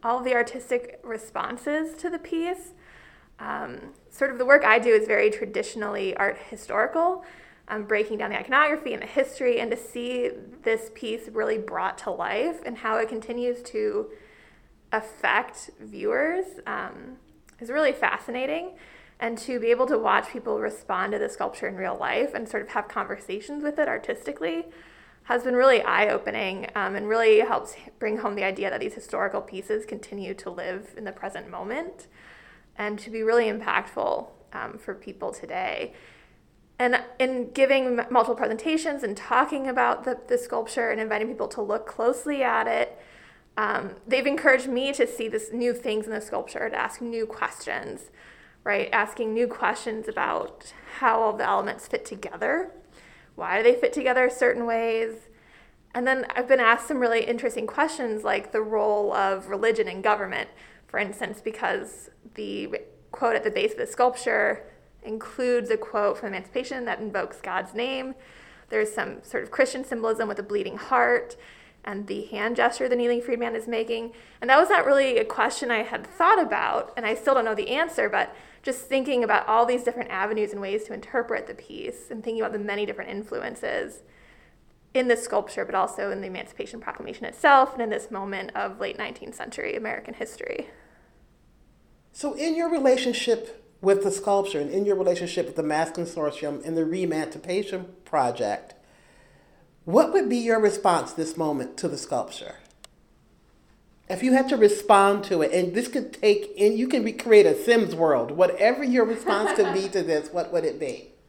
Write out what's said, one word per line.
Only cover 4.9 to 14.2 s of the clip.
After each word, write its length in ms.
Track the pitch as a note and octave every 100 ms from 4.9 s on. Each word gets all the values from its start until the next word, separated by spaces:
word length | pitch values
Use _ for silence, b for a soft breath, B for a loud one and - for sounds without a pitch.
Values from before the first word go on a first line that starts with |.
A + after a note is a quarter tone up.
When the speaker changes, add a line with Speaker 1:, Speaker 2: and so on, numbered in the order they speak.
| A3 G#3+
Speaker 1:
very 240 | G#3+ G#3+
traditionally 880 | G#3+ G#3 A3 G#3+ A3+ G#3 G3+ F#3+ -
art 220 | G3 - -
historical, 720 | A3+ - G3+ - E4 E4+ F#4 B B B B -
um, 160 | G#3+
breaking 340 | G#3 G#3+ G#3+ G#3
down 120 | G#3
the 80 | G#3
iconography 560 | - C4 D4+ D4+ C#4
and 80 | A#3
the 40 | -
history, 540 | - C4+ - B3+ A#3+
and 100 | -
to 40 | A3
see 540 | - A#3+ A#3+ B3 A#3+ - - -
this 280 | - A3+ A3+
piece 340 | - A#3 A3+ -
really 300 | A3 A3 A3
brought 400 | G#3 F#3 F#3 -
to 120 | -
life 500 | F3 E3+ G#3 D4 E4
and 140 | - A#3
how 180 | A3 A3
it 140 | A3+
continues 500 | A3 - A#3+ B3 A#3+
to 440 | - G#3+ G#3+ G#3 A3 B